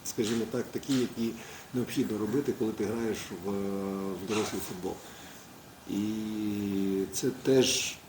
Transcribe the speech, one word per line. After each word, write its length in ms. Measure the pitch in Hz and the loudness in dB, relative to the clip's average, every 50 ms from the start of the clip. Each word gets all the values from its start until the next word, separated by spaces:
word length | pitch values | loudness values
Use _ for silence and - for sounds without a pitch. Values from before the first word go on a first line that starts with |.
| - | -8
скажімо 400 | - - - 113 104 117 113 110 - | -4 -2 0 2 2 2 2 0 0
так, 140 | - 123 117 | 0 -2 -2
такі, 300 | - - 113 - - 135 | -2 -6 -6 0 2 4
які 360 | 127 120 - - 117 117 113 113 - - - - - - - - | 4 4 2 0 0 0 0 0 -4 -10 -12 -14 -14 -12 -4 0
необхідно 440 | 123 113 - - 151 120 101 107 104 | 0 0 2 2 0 2 2 2 0
робити, 360 | 107 104 113 143 139 - 101 - | 0 2 2 2 2 2 0 2
коли 140 | 113 110 | 0 0
ти 120 | 101 - 104 | 2 0 0
граєш 340 | 98 110 117 117 110 101 - - - 101 87 90 | 0 0 0 0 0 0 -2 -4 -8 -10 -6 -4
в, 60 | 101 101 98 98 98 98 98 98 98 98 98 98 98 95 90 98 | -2 -2 0 0 -2 -2 -2 -2 -2 -2 -2 -2 -4 -4 -4 -2
в 40 | 92 | 0
дорослий 340 | 104 107 104 - - 95 - - | 0 0 0 0 -2 -4 -6 -6
футбол. 260 | 98 92 90 92 - - - - - - - - - - - - - - - - - - - - | -8 -4 -4 -6 -6 -6 -10 -16 -16 -16 -16 -16 -16 -16 -18 -18 -18 -18 -18 -18 -18 -16 -6 -2
І 1120 | - 101 104 107 110 110 107 107 107 107 107 104 104 101 101 101 98 98 98 98 95 95 95 90 | 0 2 2 2 0 -2 -2 -2 -2 0 0 0 0 0 0 2 2 2 4 4 4 2 2 0
це 180 | - - - 131 | 0 0 0 0
теж 680 | 131 - - 131 135 131 120 - - - - - - - - | 0 2 4 6 8 8 8 6 4 2 0 -2 -4 -8 -14